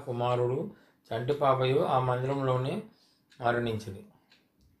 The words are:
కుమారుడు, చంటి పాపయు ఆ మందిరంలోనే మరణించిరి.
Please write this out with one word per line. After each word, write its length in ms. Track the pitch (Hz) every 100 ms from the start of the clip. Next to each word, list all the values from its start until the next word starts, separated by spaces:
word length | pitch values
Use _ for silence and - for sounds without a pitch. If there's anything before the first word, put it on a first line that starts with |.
| 135
కుమారుడు, 640 | 120 120 123 123 139 208 - _ _ _
చంటి 200 | 117 123
పాపయు 460 | 143 139 131 127 139
ఆ 200 | 185 131
మందిరంలోనే 840 | 127 123 131 139 131 127 131 196 214 - _ _ _ -
మరణించిరి. 640 | 120 120 117 110 - 101 - _ _ _ _ _ _ _